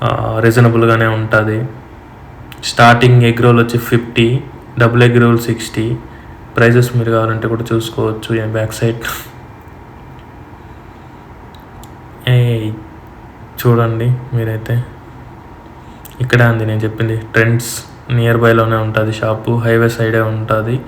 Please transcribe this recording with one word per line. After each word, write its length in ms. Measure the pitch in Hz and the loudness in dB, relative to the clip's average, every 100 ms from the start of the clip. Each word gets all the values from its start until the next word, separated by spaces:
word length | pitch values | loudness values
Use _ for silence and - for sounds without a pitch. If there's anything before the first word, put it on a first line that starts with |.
ఆ, 360 | 117 117 113 110 | -4 -2 -4 0
రీజనబుల్గానే 600 | 113 120 117 113 113 113 113 | 2 4 4 4 2 2 0
ఉంటుంది. 640 | 110 110 110 107 110 127 - - - - - - - - - | -2 0 0 0 -2 -6 -12 -20 -20 -20 -20 -20 -20 -20 -14
స్టార్టింగ్ 600 | - - 120 120 127 123 | -6 4 6 6 6 6
ఎగ్ 180 | 117 117 | 4 2
రోల్ 180 | 120 120 | 4 4
వచ్చి 140 | 117 120 | 2 -2
ఫిఫ్టీ, 640 | - 117 - 120 117 131 - - - 123 | -2 -4 -2 0 0 0 -6 -18 -10 0
డబుల్ 240 | 117 120 | 2 4
ఎగ్ 180 | 120 120 | 4 4
రోల్ 180 | 120 117 | 4 2
సిక్స్టీ. 580 | - 113 - 110 113 131 - - - - - - | -2 -6 -6 -6 -4 -6 -10 -18 -20 -20 -8 2
ప్రైసెస్ 380 | 117 123 123 120 | 4 4 2 0
మీరు 160 | 113 | 0
కావాలంటే 360 | 113 110 110 117 | 0 0 -2 -4
కూడా 180 | 117 120 | -4 -2
చూసుకోవచ్చు 600 | 113 113 - 110 110 - 113 | -4 -4 -4 -4 -4 -4 -4
ఈ 100 | 110 110 | -2 -4
బ్యాక్ 160 | 110 | -4
సైడ్. 280 | - 117 120 - - - - - - - - - - - - - - - - - - - - - - - - - - - - - - - - - | -2 -2 -2 -8 -10 -14 -20 -20 -20 -20 -20 -20 -20 -20 -20 -20 -20 -20 -20 -20 -20 -20 -20 -20 -20 -20 -20 -20 -20 -20 -20 -20 -20 -20 -8 0
ఏయ్, 420 | 123 120 113 110 110 - - - - - - - - | 2 2 0 -4 -8 -14 -20 -20 -20 -20 -20 -20 -2
చూడండి 540 | 123 117 117 113 120 123 - 120 | 2 2 2 0 -2 -2 -2 -4
మీరైతే, 480 | 113 110 - 123 127 - - - - - - - - - - - - - | -4 -6 -4 -4 -6 -12 -20 -20 -20 -20 -20 -20 -20 -20 -20 -20 -16 -8
ఇక్కడే 240 | 127 120 117 | 0 2 2
ఉంది 200 | 113 110 | 2 -2
నేను 140 | 110 | -2
చెప్పింది, 380 | 107 107 113 110 | -4 -4 -4 -4
ట్రెండ్స్ 680 | - 110 113 117 - - - - - 120 | -4 0 2 0 -2 -10 -14 -16 -4 0
nearby-లోనే 580 | 117 117 117 113 113 113 | 2 2 4 4 2 0
ఉంటుంది 380 | 110 110 110 | -2 -2 -2
షాపు, 380 | 110 110 110 - | -2 -4 -4 -2
హైవే 380 | 117 113 117 117 | -2 2 2 2
సైడే 300 | 113 113 113 | 0 -2 0
ఉంటుంది. 600 | 110 110 107 110 113 127 | -2 -2 -2 -2 -2 -6